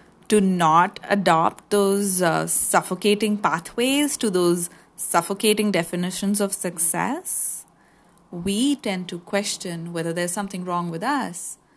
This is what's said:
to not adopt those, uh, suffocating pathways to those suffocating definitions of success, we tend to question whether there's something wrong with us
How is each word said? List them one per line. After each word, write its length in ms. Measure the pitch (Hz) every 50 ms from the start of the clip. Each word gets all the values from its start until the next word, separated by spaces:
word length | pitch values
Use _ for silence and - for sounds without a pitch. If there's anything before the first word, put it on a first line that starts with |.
| - _ _ _ - -
to 100 | 220 214
not 640 | 190 190 185 175 170 156 156 165 180 208 - - - -
adopt 600 | 202 202 175 185 165 160 165 208 - - - -
those, 520 | 208 202 202 196 196 202 202 196 185 180
uh, 260 | 185 165 160 160 160 170
suffocating 920 | - - - - - 180 175 - 185 180 - 208 208 208 220 208 214 202
pathways 800 | - 160 147 165 165 - - - 240 262 269 285 294 277 -
to 140 | - - 214
those 400 | 180 185 175 175 175 175 175 - - - - _ _
suffocating 760 | - - - - - - - 202 202 - 214 208 214 208 208
definitions 680 | 190 170 170 - - 180 180 185 185 - 202 196 208 202
of 140 | 202 196 -
success, 1120 | - - 180 175 180 - - - 170 170 196 269 349 381 - - - - - - - - _ - _ _ _ _ _ _ _ _ _ _ _
we 460 | - 175 170 196 196 214 254 285 285 269
tend 320 | - 226 190 185 180 170
to 100 | 180 175
question 720 | - - - 202 208 202 - - - 190 170 170 165 170
whether 220 | 170 165 165 165 165
there's 180 | 175 175 175
something 320 | 175 214 202 196 - 180 180
wrong 260 | 180 175 175 175 170
with 140 | 165 165 202
us 540 | 254 294 277 214 180 175 - - - - - _ _ _